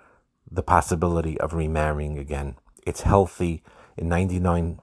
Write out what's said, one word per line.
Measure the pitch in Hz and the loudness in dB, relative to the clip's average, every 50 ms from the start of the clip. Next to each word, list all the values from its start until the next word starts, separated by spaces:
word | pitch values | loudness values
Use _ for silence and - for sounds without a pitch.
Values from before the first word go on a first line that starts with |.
| _ _ _ _ _ _ _ _ _ - | _ _ _ _ _ _ _ _ _ -10
the | 87 87 85 | -8 -6 0
possibility | - 90 85 - - 92 80 87 87 85 82 80 80 76 - | 4 4 4 4 2 0 0 0 2 2 0 -2 -2 -4 -4
of | - 80 87 | -4 -4 -2
remarrying | 82 80 78 78 78 76 76 76 73 73 73 76 71 | -2 -2 -2 0 0 0 0 -2 -2 -4 -6 -6 -8
again. | 69 71 73 71 71 67 60 - _ _ _ - - | -8 -6 -6 -6 -6 -6 -10 -12 _ _ _ -10 -6
It's | - - - | -6 -6 -2
healthy | - - 101 101 95 92 - - 90 85 82 - - - - - - - _ - | 2 4 6 6 6 4 0 -2 -2 -2 -2 -4 -8 -14 -20 -20 -20 -20 _ -6
in | 85 82 | -4 0
ninety-nine | 87 87 95 92 90 90 87 90 85 87 85 85 80 - | 0 2 0 0 0 0 2 2 2 2 0 -2 -4 -8